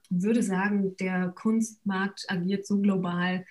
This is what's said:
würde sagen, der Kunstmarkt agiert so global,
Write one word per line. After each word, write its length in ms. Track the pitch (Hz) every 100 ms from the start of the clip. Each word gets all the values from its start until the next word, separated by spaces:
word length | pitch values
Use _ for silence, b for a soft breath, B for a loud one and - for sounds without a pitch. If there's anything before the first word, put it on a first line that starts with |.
| -
würde 320 | 180 202 233
sagen, 560 | 190 185 202 202 190 -
der 320 | 185 185 180
Kunstmarkt 960 | - 220 226 220 - 196 190 196 - -
agiert 380 | 185 180 196 -
so 140 | 202
global, 640 | 202 190 180 175 180 185 B